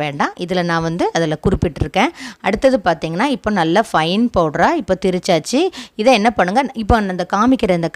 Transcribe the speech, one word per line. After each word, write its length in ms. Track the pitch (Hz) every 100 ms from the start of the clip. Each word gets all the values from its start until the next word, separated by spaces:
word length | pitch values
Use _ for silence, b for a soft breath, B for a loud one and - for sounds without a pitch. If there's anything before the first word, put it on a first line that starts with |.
வேண்டாம். 320 | 147 143 339 415
இதுல 200 | 175 180 175
நான் 140 | 165 165
வந்து 180 | 170 403 170
அதுல 200 | 160 151 208
குறிப்பிட்டிருக்கேன். 640 | 185 180 139 156 185 285 B 254 B -
அடுத்தது 300 | 202 269 254 185
பாத்தீங்கன்னா, 400 | 160 160 170 277 247
இப்போ 160 | 214 208
நல்ல 240 | 160 185 226
ஃபைன் 380 | 170 160 196 240 190
பவுடரா 340 | 160 160 214 330
இப்போ 140 | 214 185 190
திரிச்சாச்சு. 560 | 180 185 165 - 254 370 B B -
இதை 100 | 220 226
என்ன 120 | 226 214
பண்ணுங்க, 260 | 180 220 262 220
இப்போ 120 | 202 233
அந்த 260 | 202 180 180
காமிக்கிற 400 | 202 233 262 190 175
இந்த 100 | 165